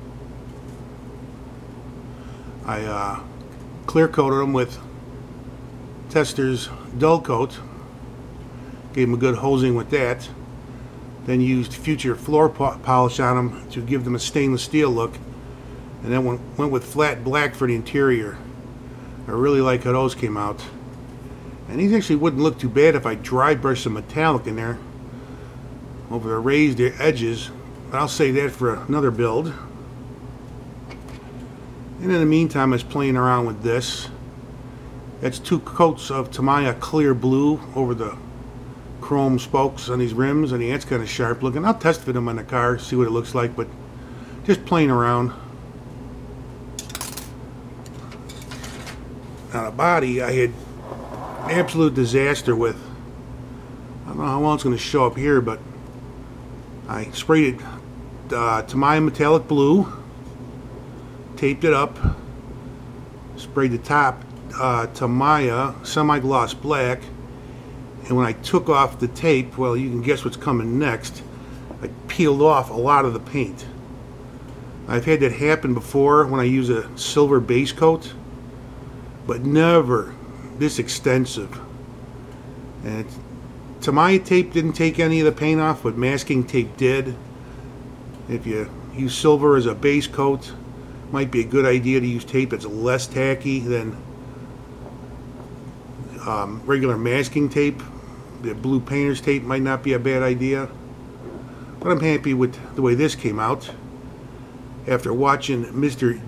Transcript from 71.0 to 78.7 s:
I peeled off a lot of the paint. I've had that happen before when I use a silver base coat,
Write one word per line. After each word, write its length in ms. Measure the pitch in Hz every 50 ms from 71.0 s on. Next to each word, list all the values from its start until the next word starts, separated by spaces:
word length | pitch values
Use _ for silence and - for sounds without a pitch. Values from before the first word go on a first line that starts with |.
| - - - - - - - - - - - - - - - - -
I 60 | - - - -
peeled 340 | - - - 170 151 139 139
off 300 | 147 156 151 135 123 -
a 40 | 110
lot 300 | 117 120 143 143 139 139
of 80 | 123 113
the 80 | 107
paint. 460 | - - - 143 120 98 - - - - - - - - - - - - - - - - - - - - - - - - - - - -
I've 160 | 120 120 120
had 160 | 156 160 143
that 120 | 139 123 113
happen 420 | 113 143 151 156 156 - 135 123
before 520 | 120 - - - 139 139 143 147 151 147
when 140 | 131 135 131
I 40 | 123
use 260 | 123 131 135 127 120
a 180 | 120 113 107 - -
silver 420 | - - - - 151 147 139 139 127
base 320 | 110 123 120 127 139 127
coat, 440 | - - 160 160 165 160 - - - - - - - - - - - - - -